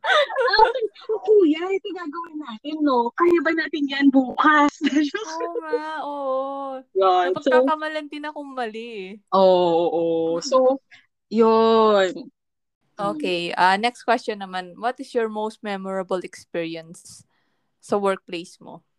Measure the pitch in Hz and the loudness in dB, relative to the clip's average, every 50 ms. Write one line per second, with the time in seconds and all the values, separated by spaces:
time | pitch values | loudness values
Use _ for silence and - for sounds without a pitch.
0 | - 640 - 605 554 906 855 539 466 508 784 427 440 - 480 523 440 415 _ - | 0 2 2 2 2 0 -2 0 0 2 4 4 4 4 4 -2 -6 -6 _ -14
1 | - - 440 - - - 440 415 370 294 302 320 349 381 392 381 - 415 339 370 | -8 -6 -6 -4 2 4 6 6 6 4 2 0 -2 -4 -4 -4 -4 -8 -12 -10
2 | 349 302 285 339 339 339 311 302 294 247 226 214 _ 294 311 311 302 285 262 247 | -12 -10 -10 -12 -14 -12 -14 -14 -12 -12 -14 -12 _ -10 -4 0 0 2 2 2
3 | 240 240 _ - 330 349 349 339 277 320 330 320 311 294 349 311 285 269 277 277 | 0 -2 _ 2 4 4 4 4 2 0 -2 -2 -4 -4 -4 -4 -4 -4 -2 4
4 | 277 277 254 269 262 247 - - - 302 302 302 285 285 - - 311 262 254 302 | 4 6 6 6 2 2 -2 2 4 4 6 6 4 2 0 -2 -4 0 0 0
5 | 302 285 - 403 440 311 320 330 339 339 339 330 320 311 311 302 302 311 311 302 | 0 0 -4 -8 -8 -8 -8 -8 -8 -6 -6 -8 -6 -4 -6 -6 -4 -6 -8 -8
6 | 269 285 285 285 277 262 262 262 269 277 277 277 277 269 262 262 262 _ _ 381 | -8 -8 -8 -6 -4 -4 -4 -4 -4 -6 -8 -8 -10 -10 -12 -14 -16 _ _ 0
7 | 381 381 359 359 359 359 370 302 294 277 254 254 254 277 311 311 311 311 311 311 | 2 4 4 2 2 0 -2 -2 0 4 4 4 4 2 0 -2 -4 -6 -6 -8
8 | 302 285 311 294 294 302 302 302 285 277 262 254 240 220 214 226 240 240 226 202 | -10 -10 -14 -12 -12 -12 -12 -12 -16 -12 -10 -8 -8 -8 -8 -12 -14 -12 -12 -12
9 | 185 185 202 214 _ _ - 190 190 185 185 180 180 170 170 165 175 160 151 170 | -12 -14 -16 -18 _ _ 2 4 6 6 6 4 4 2 2 2 0 0 0 0
10 | 165 165 165 165 165 165 165 170 - 285 254 262 254 254 269 269 _ _ - - | 0 0 0 0 -2 -2 -4 -4 -4 0 2 4 4 4 2 0 _ _ -20 -20
11 | _ _ _ _ _ _ 214 220 226 226 226 226 226 226 226 220 220 220 208 202 | _ _ _ _ _ _ 0 2 4 4 6 4 4 4 4 6 6 6 4 4
12 | 190 180 143 165 - - _ _ _ _ _ _ _ _ _ _ _ _ _ - | 2 0 -2 -8 -14 -18 _ _ _ _ _ _ _ _ _ _ _ _ _ -6
13 | 202 202 214 302 - 190 180 170 170 170 - - 175 185 190 196 220 240 247 - | -6 -6 -4 -4 -4 -4 -2 -2 -4 -6 -2 2 2 2 2 2 0 -4 -4 -4
14 | - - 226 240 - - 220 202 196 185 185 185 185 180 175 185 208 240 254 - | -2 -2 -2 -2 -2 -8 -8 -8 -10 -10 -10 -12 -12 -12 -14 -8 -8 -8 -6 -8
15 | 277 - - 240 226 220 214 214 214 220 220 _ - 208 202 190 190 190 190 190 | -16 -6 -4 -4 -4 -4 -4 -6 -6 -6 -8 _ -10 -8 -8 -8 -8 -8 -8 -8
16 | 190 185 190 185 175 - - - - _ - 170 165 165 165 165 160 165 170 - | -6 _ -6 -6 -6 -10 -16 -20 -20 _ -8 -8 -8 -8 -10 -14 -16 -18 -20 -20
17 | _ - - - _ _ _ _ _ _ _ _ _ _ _ _ _ - 220 202 | _ -20 -20 -20 _ _ _ _ _ _ _ _ _ _ _ _ _ -2 -2 0
18 | 196 196 190 190 _ - 180 170 175 - - _ - - 165 170 _ _ _ | 0 0 -2 -2 _ -14 -12 -12 -12 -14 -20 _ -20 -20 -20 -20 _ _ _